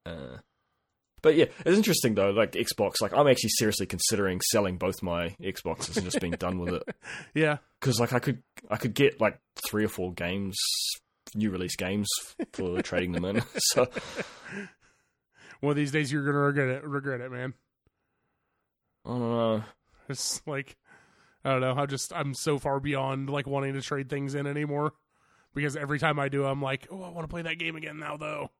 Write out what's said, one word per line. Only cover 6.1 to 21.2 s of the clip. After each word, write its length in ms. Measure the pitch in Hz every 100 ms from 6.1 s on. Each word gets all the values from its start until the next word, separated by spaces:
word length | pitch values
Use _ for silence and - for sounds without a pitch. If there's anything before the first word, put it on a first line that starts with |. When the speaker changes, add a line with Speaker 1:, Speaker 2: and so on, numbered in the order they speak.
| -
Speaker 1:
being 140 | 87
done 260 | - 90 92
with 140 | 87
it. 100 | 90 - - -
Speaker 2:
<laughs> 220 | - -
Yeah. 260 | 151 156 147 _ _
Speaker 1:
'Cause, 180 | 139 113
like, 140 | 117
I 80 | 123
could, 240 | 143 117 _ - -
I 60 | 107
could 180 | 127
get, 280 | 107 139 -
like, 180 | 107 - _ - -
three 200 | 107 107
or 40 |
four 220 | - 90
games, 460 | 87 87 95 98 92 - - - - _ _ -
new 180 | 107 107
release 260 | 92 90 -
games 320 | 92 104 101 - - - -
for 300 | - 92 90
Speaker 2:
<laughs> 20 |
Speaker 1:
trading 300 | - 90 90
them 100 | 87
in. 180 | 90 107 -
<laughs> 80 | -
So 300 | - - 123 - - - - - - 196 196 _ _ _ _ _ _ _ - -
Speaker 2:
one 100 | 143
of 60 | 147
these 140 | 147
days 180 | 151 143
you're 140 | 147 139
gonna 140 | 143
regret 280 | 143 143 131
it, 160 | 131 151
regret 360 | 139 139 123
it, 100 | 127
man. 220 | 123 127 123 _ _ _ _ _ _ _ _ _ _ _ _ _ _ -
Speaker 1:
I 40 |
don't 80 | 123
know. 420 | 117 117 113 110 110 - _ _ -
Speaker 2:
It's 320 | 135 - - -
like, 300 | 139 139 - _ - _ _